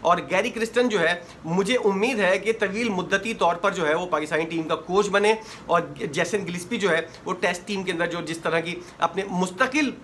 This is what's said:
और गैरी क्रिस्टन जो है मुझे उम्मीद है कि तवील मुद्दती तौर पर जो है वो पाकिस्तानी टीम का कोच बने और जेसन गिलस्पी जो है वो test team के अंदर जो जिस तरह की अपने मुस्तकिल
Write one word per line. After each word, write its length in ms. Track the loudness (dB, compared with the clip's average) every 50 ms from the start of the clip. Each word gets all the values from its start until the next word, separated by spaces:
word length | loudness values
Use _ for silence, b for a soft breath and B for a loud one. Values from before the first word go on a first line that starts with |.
| 4
और 180 | 4 2 2
गैरी 280 | 2 0 0 0 0 0
क्रिस्टन 380 | -2 -2 -4 0 2 2 2
जो 120 | 4 2 2
है 280 | 2 2 0 -2 B B B B -6
मुझे 300 | -2 0 0 2 2 2
उम्मीद 440 | 2 4 2 2 4 2 2 2 2
है 180 | 4 4 2
कि 160 | 2 2 -2 0
तवील 360 | 0 0 -2 0 0 0 0
मुद्दती 440 | 0 -2 0 0 0 0 0 -2 -2
तौर 220 | 2 2 2 2
पर 180 | 2 0 0 0
जो 120 | 2 2
है 100 | 2 2
वो 100 | 2 0
पाकिस्तानी 400 | 0 -2 -2 -2 0 0 -2 -2
टीम 180 | 0 -2 -4 -2
का 120 | -2 -2
कोच 320 | -4 -2 0 2 2 2
बने 320 | 4 2 4 4 4 4 2 B B B B B 2
और 260 | 2 2 2 0 -8 -6 -6 -4 0
जेसन 320 | -2 0 0 0 -2 -2
गिलस्पी 320 | -4 -6 -8 -6 -6 -4
जो 120 | 0 2 2
है 200 | 2 2 0 -4 B B B
वो 120 | -6 -4 0
test 260 | 0 0 0 -2 -4
team 160 | -4 -4 -4 -2
के 80 | -4
अंदर 160 | -2 -2 -2
जो 140 | -2 -2 -6 -6
जिस 180 | -6 -8 -4 -2
तरह 160 | 0 0 0
की 160 | 0 -2 -8 -8 B B B B
अपने 240 | -2 -2 0 -2 -4 -2
मुस्तकिल 640 | 0 -2 -2 -2 2 0 0 2 2 0 0 0 -2 -8